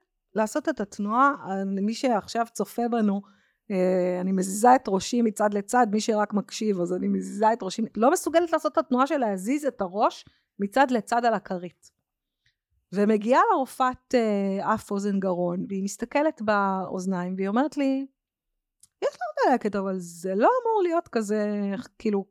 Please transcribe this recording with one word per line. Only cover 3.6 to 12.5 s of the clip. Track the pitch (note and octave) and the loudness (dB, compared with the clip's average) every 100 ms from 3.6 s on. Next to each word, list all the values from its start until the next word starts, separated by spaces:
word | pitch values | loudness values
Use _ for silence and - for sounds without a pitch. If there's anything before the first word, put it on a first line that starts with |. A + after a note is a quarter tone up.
| - | -4
אה, | F#3+ F#3 F#3 F3+ F3+ | 2 2 2 2 0
אני | F#3 | 0
מזיזה | F#3+ F#3+ G3+ A#3+ | 0 0 4 6
את | C4 G#3+ | 6 4
ראשי | F#3+ - A#3+ | -2 0 0
מצד | A3+ G#3 G#3 | 0 2 0
לצד, | G#3 G3 B3 A3+ | 0 0 2 2
מי | G#3+ | 0
שרק | A3+ G#3 G#3 | 0 0 0
מקשיב, | G3+ - - G#3+ F#3 | -2 -4 -2 -2 0
אז | F3 | -2
אני | F3+ G3 | -2 -2
מזיזה | G3 F#3+ G3+ A3 | -2 -4 0 2
את | A#3 | 2
ראשי, | F#3+ - A3+ G#3 | -2 -4 -4 2
לא | B3 | 4
מסוגלת | F4+ E4 E4 E4 | 4 2 0 2
לעשות | D#4+ D4+ | 0 -2
את | D#4+ | -2
התנועה | - B3 C#4+ | 0 0 2
של | D4 | 0
להזיז | A3 F#3+ G3+ C#4+ C#4+ | -2 -2 -2 -2 -2
את | A#3 | -4
הראש | F#3 G3 D4+ - - _ _ - | -4 0 0 -2 -14 _ _ -6
מצד | G3+ C4 C4+ | 0 2 2
לצד | A#3 - A#3+ | 2 0 0
על | A#3 | 2
הכרית. | G3+ - F#3 F3 - _ _ _ _ _ _ _ | 0 -4 -8 -10 -16 _ _ _ _ _ _ _